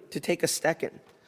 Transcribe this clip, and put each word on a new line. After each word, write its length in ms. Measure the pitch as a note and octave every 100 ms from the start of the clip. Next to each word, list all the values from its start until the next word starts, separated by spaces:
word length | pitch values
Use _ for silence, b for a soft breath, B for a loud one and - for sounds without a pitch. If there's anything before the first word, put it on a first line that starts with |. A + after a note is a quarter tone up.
| -
to 100 | D3
take 200 | - E3+
a 60 | D#3
second, 540 | - D#3+ E3 C3 - - b